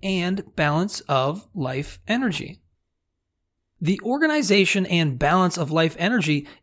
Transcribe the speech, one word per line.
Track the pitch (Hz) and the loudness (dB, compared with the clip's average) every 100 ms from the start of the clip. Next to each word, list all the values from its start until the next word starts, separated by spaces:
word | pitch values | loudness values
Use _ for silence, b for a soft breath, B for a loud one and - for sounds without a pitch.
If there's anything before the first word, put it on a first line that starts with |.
and | 190 185 175 196 - | -4 -2 -2 -4 -6
balance | - 151 151 196 - - | -2 0 2 0 -4 -2
of | 135 135 185 - | 0 0 -4 -10
life | 190 131 131 147 - - | -8 -6 -6 -8 -8 -4
energy. | 233 254 151 - - _ _ _ _ _ _ _ _ _ _ _ - | -2 -2 -4 -8 -14 _ _ _ _ _ _ _ _ _ _ _ -6
The | 160 196 | -2 -2
organization | 226 277 311 302 202 202 185 202 | -2 0 2 2 4 4 4 2
and | 185 170 156 123 | 0 2 0 0
balance | 143 180 180 170 | 2 4 2 0
of | 147 | 0
life | 160 160 160 | 2 0 0
energy | 180 247 151 147 143 B | -2 0 0 -2 -4 B